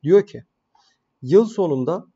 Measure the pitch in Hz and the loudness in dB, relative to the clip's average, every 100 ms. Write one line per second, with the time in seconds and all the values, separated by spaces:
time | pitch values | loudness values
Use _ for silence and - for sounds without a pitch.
0 | 143 196 202 - - _ _ _ _ _ | 2 2 2 -8 -20 _ _ _ _ _
1 | _ _ 127 180 226 214 180 135 127 180 | _ _ 0 2 2 -2 -4 -4 -4 -8
2 | - | -10